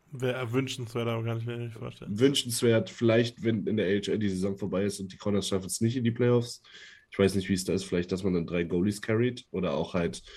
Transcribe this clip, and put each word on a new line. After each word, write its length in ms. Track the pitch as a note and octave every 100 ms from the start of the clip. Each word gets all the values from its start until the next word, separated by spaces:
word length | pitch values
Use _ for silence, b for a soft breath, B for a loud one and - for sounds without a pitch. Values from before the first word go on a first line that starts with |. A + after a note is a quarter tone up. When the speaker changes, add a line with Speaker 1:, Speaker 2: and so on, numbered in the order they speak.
| _
Speaker 1:
Wäre 400 | C3 B2+ B2 B2
wünschenswert, 560 | B2 C3+ - A#2 A#2+ A#2
aber 160 | A#2
kann 140 | A2+ A2+
ich 80 | A#2
mir 100 | A#2+
nicht 200 | A#2 A2+
vorstellen. 420 | B2 - - G#2
Speaker 2:
Wünschenswert, 720 | C#3 C#3+ B2 A#2 A#2+ A2+ F#2+
vielleicht, 520 | - A#2 A#2 A#2+ -
wenn 220 | A#2 A2 E2
in 100 | G#2+
der 100 | F2+
A 40 | G2+
H 100 | G2+
L 60 | F#2
die 100 | G2+
Saison 280 | F#2 G2 F#2+
vorbei 260 | F#2+ F#2
ist 140 | G2+ G2
und 120 | F#2+
die 40 | -
Corners 300 | G2+ G2+ -
schaffen 180 | F#2+ F#2
es 140 | -
nicht 160 | A2+ C3
in 80 |
die 60 | A#2+
Playoffs. 520 | A#2 A#2+ A#2+ A#2+ - B B B B B
Ich 80 | -
weiß 160 | G2
nicht, 140 | F#2+ F#2
wie 60 |
es 100 | F#2+
da 80 | -
ist, 120 | E2+
vielleicht, 280 | - F2+ F2
dass 100 | F2+
man 120 | G2
dann 120 | F2+ D#2+
drei 160 | F2
Goalies 380 | E2+ F2+ G2+ G2+
carried 440 | - A2+ B2 B2 -
oder 220 | F#2+ F2
auch 220 | C#2+ -
halt, 280 | F2+ E2+ F2 B